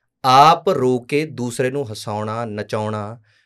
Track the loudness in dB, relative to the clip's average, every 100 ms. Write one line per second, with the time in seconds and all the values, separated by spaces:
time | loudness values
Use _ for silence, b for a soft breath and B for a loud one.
0 | _ _ 4 8 8 6 0 0 0 0
1 | -2 -4 -4 -8 -8 -4 -4 -4 -8 -10
2 | -8 -6 -6 -6 -8 -8 -6 -6 -4 -6
3 | -8 -12 _ _